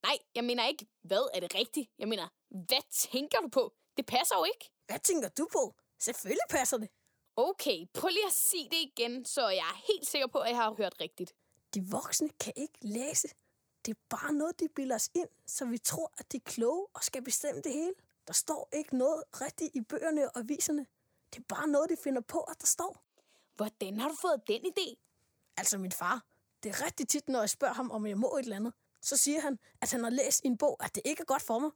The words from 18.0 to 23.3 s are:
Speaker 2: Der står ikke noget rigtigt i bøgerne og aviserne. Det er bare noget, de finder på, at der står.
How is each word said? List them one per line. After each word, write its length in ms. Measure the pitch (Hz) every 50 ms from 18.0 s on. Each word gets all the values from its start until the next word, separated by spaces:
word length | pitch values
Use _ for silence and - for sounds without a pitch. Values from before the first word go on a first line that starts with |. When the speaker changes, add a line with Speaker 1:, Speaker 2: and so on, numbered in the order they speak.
| _ _ _ _ _
Speaker 2:
Der 60 | - 208
står 360 | - - - 208 - - _ -
ikke 240 | 302 302 - -
noget 260 | 254 254 277 320 311 320 _ - -
rigtigt 340 | 254 285 - - 330 302 -
i 60 | 262
bøgerne 480 | 220 _ 294 262 269 330 311 302 277 254
og 100 | - 247
aviserne. 460 | 226 226 294 359 - - 302 294 269 - _ _ _ _ _ _ _ _ -
Det 60 | -
er 60 | -
bare 200 | _ 196 - 294
noget, 220 | 311 285 285 311 330
de 80 | 339 - -
finder 180 | 294 269 247
på, 180 | 226 - - 330
at 220 | - - 330 _
der 60 | -
står. 360 | - - - 339 381 - - _ _ _ _ _ _